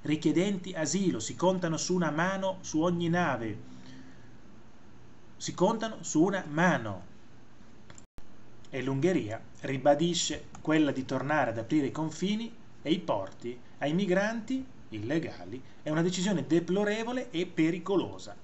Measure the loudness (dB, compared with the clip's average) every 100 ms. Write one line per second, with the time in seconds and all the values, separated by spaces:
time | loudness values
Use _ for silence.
0 | -2 2 4 4 4 0 -4 -2 0 2
1 | 2 2 -2 2 4 4 2 0 2 2
2 | 2 2 2 0 -2 -4 -2 2 2 2
3 | 2 2 2 0 -4 -6 -10 -14 -14 -14
4 | -14 -14 -14 -14 -14 -14 -14 -14 -14 -14
5 | -14 -14 -14 -8 -6 2 2 4 -2 -6
6 | 0 4 4 4 0 4 4 4 0 -6
7 | -10 -14 -14 -14 -14 -14 -14 -14 -14 -14
8 | -12 -8 -8 -8 -10 -10 -6 -2 0 2
9 | 4 4 0 -6 -8 -8 -4 4 6 6
10 | 4 2 0 -2 -8 -6 2 4 4 2
11 | -2 -2 2 2 2 0 0 2 2 0
12 | -4 -2 0 0 -4 -10 -14 -8 0 0
13 | 2 -2 -2 -8 -8 -8 -12 -4 0 2
14 | 4 4 2 -2 -2 -4 -4 -12 -10 -6
15 | -2 0 -2 -6 -10 -10 -10 -8 -2 2
16 | 2 2 2 0 4 2 4 2 2 0
17 | -2 -4 -2 -2 0 4 4 2 0 0
18 | 0 -4 -10 -12